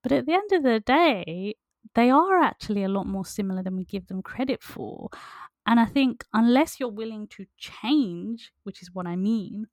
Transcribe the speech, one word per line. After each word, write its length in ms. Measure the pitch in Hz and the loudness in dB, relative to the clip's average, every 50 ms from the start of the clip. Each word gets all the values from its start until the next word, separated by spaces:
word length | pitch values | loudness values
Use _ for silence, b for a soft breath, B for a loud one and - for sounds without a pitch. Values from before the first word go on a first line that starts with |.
But 100 | - 240 | 0 0
at 120 | 269 269 247 | 0 0 0
the 80 | 285 | 0
end 200 | 330 381 415 415 | 0 0 2 2
of 100 | 392 349 | 0 2
the 180 | 277 254 226 220 | 4 4 2 2
day, 760 | 214 - 262 311 349 320 240 185 165 160 165 180 190 208 - _ _ _ _ _ _ 220 _ | 2 2 4 6 6 4 2 0 -4 -8 -8 -6 -6 -8 -8 _ _ _ _ _ _ -2 _
they 140 | 233 240 247 | 4 4 6
are 320 | 262 294 349 392 381 359 | 6 4 4 4 4 4
actually 440 | 302 220 - _ - - 208 202 196 | 4 2 0 _ -6 -4 -2 -2 -2
a 40 | 190 | -2
lot 180 | 196 196 185 | -2 -2 -4
more 200 | - 196 190 180 | -4 -6 -6 -8
similar 360 | - - - 202 190 185 185 | -8 -6 -6 -4 -4 -4 -4
than 140 | 185 185 185 | -4 -4 -6
we 80 | 185 180 | -6 -8
give 220 | - - 196 180 | -8 -10 -10 -10
them 160 | _ 190 185 | _ -10 -10
credit 400 | - - - - 262 262 247 - | -10 -10 -6 -4 -4 -4 -4 -6
for. 480 | - - - - - 104 - - - - B B B B B B B B _ _ _ | -8 -16 -14 -12 -12 -12 -12 -12 -12 -14 B B B B B B B B _ _ _
And 140 | 208 233 233 | 2 4 4
I 40 | 233 | 4
think 400 | 220 - 285 269 254 233 - - _ | 4 4 2 2 2 0 -4 -12 _
unless 460 | - 220 226 233 240 269 320 320 - - | 0 2 4 6 6 4 4 0 -2 -8
you're 100 | 262 240 | -8 -8
willing 380 | 202 214 226 226 226 214 208 208 | -6 -8 -10 -10 -10 -12 -14 -14
to 180 | - - 190 _ _ _ | -14 -18 -20 _ _ _
change, 960 | - - - - - 220 294 302 254 185 170 170 185 214 233 226 - - _ _ | -18 -18 -16 -8 -2 2 2 2 2 0 -4 -6 -6 -8 -8 -10 -12 -20 _ _
which 200 | _ 202 190 - | _ -14 -14 -14
is 100 | 180 175 | -20 -12
what 140 | 180 185 180 | -10 -8 -6
I 100 | 175 175 | -4 -2
mean 500 | 185 190 208 226 220 185 - - 208 220 _ | 0 0 0 0 0 -2 -6 -10 -10 -12 _